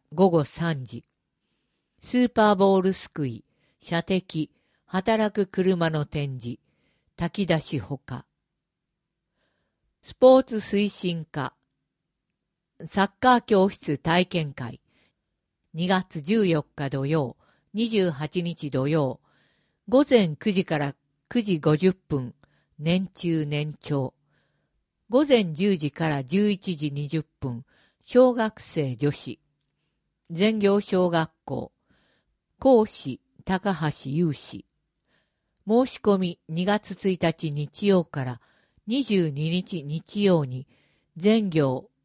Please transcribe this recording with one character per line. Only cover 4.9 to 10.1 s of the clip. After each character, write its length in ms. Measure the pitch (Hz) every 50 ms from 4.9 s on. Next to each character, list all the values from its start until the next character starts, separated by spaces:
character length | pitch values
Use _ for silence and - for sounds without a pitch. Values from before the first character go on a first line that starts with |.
| - 185 190 - 220 220 220 208 202
く 140 | - 202 190
車 420 | - - 185 185 185 175 170 160
の 160 | 160 156 147
展 340 | - - 156 143 143 131 123
示、 200 | 110 120 127 - _ _ _ _ _ _ _ _ _ _ _ -
炊 300 | 175 170 - - 202 170
き 20 |
出 100 | 175 160
し 200 | - - - 143
ほ 180 | 95 - 143 131
か。 280 | - - 127 123 - _ _ _ _ _ _ _ _ _ _ _ _ _ _ _ _ _ _ _ _ _ _ _ _ _ _ _ _ _ _ _ _ _ _ _ _
ス 100 | -